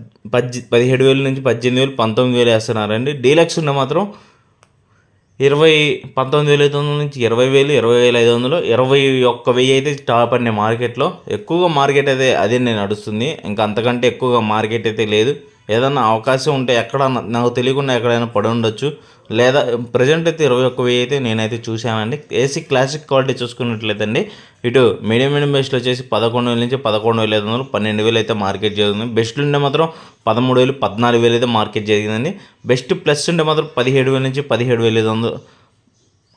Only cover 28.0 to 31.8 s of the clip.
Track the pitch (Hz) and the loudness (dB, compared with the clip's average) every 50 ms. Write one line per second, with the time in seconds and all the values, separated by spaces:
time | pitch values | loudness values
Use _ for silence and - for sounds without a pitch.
28 | 107 117 113 113 107 - 117 104 101 98 98 95 107 107 95 104 104 104 101 104 | 0 0 0 0 0 -2 -2 -4 -2 -4 -4 -2 -4 -4 0 0 0 0 0 -2
29 | 113 123 113 110 117 110 - 143 143 147 143 143 143 139 135 151 160 160 - - | -4 -4 -2 -2 -2 -2 -2 -4 -2 0 0 0 0 0 0 0 -2 -2 -4 -12
30 | - - _ _ - 117 110 117 127 127 127 123 127 131 135 135 113 98 95 107 | -20 -20 _ _ -2 -2 0 2 2 2 4 2 2 2 0 -2 -4 -4 -2 0
31 | 120 120 120 117 120 117 117 117 127 120 117 110 104 104 - 110 | 0 2 2 4 2 2 2 2 0 0 0 -2 -2 -2 -4 -6